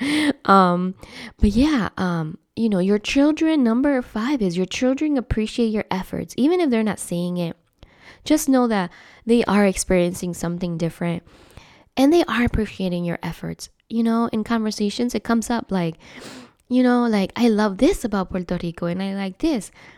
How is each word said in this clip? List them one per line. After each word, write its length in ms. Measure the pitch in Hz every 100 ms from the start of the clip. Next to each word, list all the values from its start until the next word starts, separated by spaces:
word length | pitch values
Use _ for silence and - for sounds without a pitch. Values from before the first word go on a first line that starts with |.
| 277 302 294 - -
Um, 500 | 196 180 175 185 185 - - - -
but 120 | 214
yeah, 400 | 208 294 285 196 -
um, 400 | 185 170 156 - _ -
you 140 | 226
know, 100 | 196
your 180 | 185 208
children, 640 | - 277 294 311 320 311
number 400 | 233 233 285 269
five 400 | 247 220 233 294
is 140 | 196 175
your 100 | 185
children 520 | - 254 269 311 277
appreciate 500 | - - 214 - 226
your 160 | 214 -
efforts. 420 | 185 185 175 175 -
Even 240 | 269 359
if 80 | 320
they're 120 | 226
not 160 | 220 180
saying 380 | - 175 175 180
it, 220 | 170 - _ _ - _ - -
just 240 | - 302 302
know 220 | 262 247
that 200 | 208 175 - - - -
they 180 | 240
are 220 | - 208 202
experiencing 680 | 190 - 185 175 175 175
something 440 | 170 170 175 180 165
different. 460 | 170 - 170 170 - - - - - _ _ -
And 160 | 277
they 100 | 339
are 220 | - 220 240
appreciating 580 | - 208 - 190 175
your 160 | 170 170
efforts. 460 | 165 165 165 165 - _ _
You 140 | 226
know, 260 | 226 226 233
in 140 | 214 208
conversations, 680 | 233 214 208 208 - 240
it 120 | 220 -
comes 240 | 233 -
up 240 | 233 -
like, 240 | 190 170 160 - - - - - _ _
you 140 | 247
know, 240 | 247 247 240
like, 240 | 208 190 -
"I 100 | 233
love 300 | 208 214 190
this 260 | 277 415
about 260 | 226 202 180
Puerto 300 | 185 175 175
Rico 260 | 170 165 170
and 140 | 180
I 140 | 196 196
like 220 | 196 185
this." 340 | 320 262 - - -